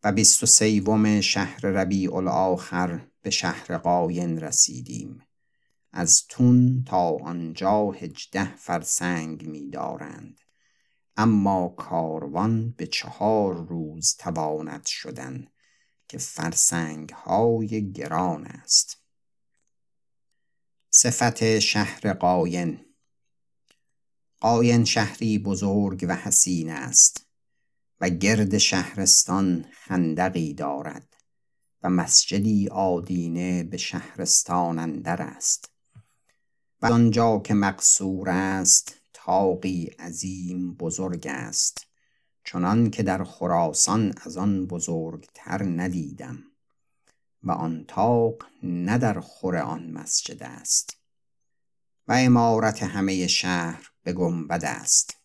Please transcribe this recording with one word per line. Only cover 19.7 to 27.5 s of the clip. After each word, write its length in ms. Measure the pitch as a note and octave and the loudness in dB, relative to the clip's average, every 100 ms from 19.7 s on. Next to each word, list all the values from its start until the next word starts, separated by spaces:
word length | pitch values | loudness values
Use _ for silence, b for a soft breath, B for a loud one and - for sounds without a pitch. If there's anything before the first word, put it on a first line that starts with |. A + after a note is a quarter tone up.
| _ _ _ _ _ _ _ _ _ _ _ _ | _ _ _ _ _ _ _ _ _ _ _ _
صفت 680 | - B2 - A#2+ A2+ A2+ A2 | 4 4 2 0 2 2 2
شهر 540 | - A2 G2 - G#2+ | 2 0 -2 -2 -4
قاین. 680 | F#2+ F2+ F2+ F2 F2 F2 D2 _ _ _ _ _ _ _ _ _ _ _ _ _ _ _ _ | 0 2 2 2 0 -4 -6 _ _ _ _ _ _ _ _ _ _ _ _ _ _ _ _
قاین 460 | A2 A#2 A#2+ A#2+ A2 | 2 4 6 6 4
شهری 540 | - G#2 - A2+ G#2 | 2 -2 -2 -2 0
بزرگ 680 | G2+ G2 G2+ G2+ G2+ F#2+ F2 | -2 -2 0 2 0 -2 -4
و 60 | F2 | -4
حصین 540 | - - - F2 D#2+ | 0 2 4 0 -2
است 560 | D2+ F#2+ C3 - - _ _ _ | -6 0 6 6 4 _ _ _